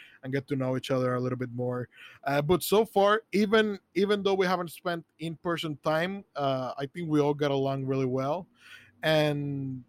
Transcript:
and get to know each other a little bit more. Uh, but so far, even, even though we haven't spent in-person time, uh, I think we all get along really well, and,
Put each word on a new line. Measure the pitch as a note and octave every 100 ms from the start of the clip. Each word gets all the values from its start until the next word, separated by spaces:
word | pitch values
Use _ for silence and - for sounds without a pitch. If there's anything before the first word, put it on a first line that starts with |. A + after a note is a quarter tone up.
| - -
and | C3
get | C3+ -
to | C3+
know | B2+ C3
each | -
other | C3 B2+ B2
a |
little | B2+ B2
bit | B2+ A#2+
more. | B2 B2 A#2+ - - -
Uh, | - C#3
but | D3 F3+
so | - G3+ A3+
far, | G3+ G3+ G#3+ -
even, | F#3 G#3 A3 G#3+ G3 _ F3
even | G3 G#3
though | G3 G3
we | F3+
haven't | F3+ F3
spent | - F3+ E3+ - -
in-person | D#3+ D#3+ F3+ E3 E3 C#3+
time, | D#3 D#3 F3+ G3 - -
uh, | C#3 C3 B2+ -
I | C#3+
think | F3 E3
we | D3+
all | C#3+
get | D3 C#3+
along | C#3 C3+ C3+ C3
really | C3+ C3
well, | C3 C3+ E3+ - _ - - - _
and, | D#3 D#3 D3+ D3 C#3+ C#3 C3+ C3